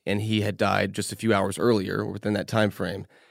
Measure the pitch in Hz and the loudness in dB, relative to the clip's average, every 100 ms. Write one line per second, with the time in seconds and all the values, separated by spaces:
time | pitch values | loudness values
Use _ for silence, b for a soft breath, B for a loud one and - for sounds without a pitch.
0 | - 104 107 110 104 98 101 101 98 98 | -4 -2 0 2 0 0 2 2 0 -2
1 | - 101 110 101 98 95 113 110 95 101 | -6 -2 2 2 2 0 2 2 0 -2
2 | 107 101 104 101 - 110 104 - 90 95 | -4 -4 -2 -2 0 2 2 0 -4 -6
3 | - b b | -10 b b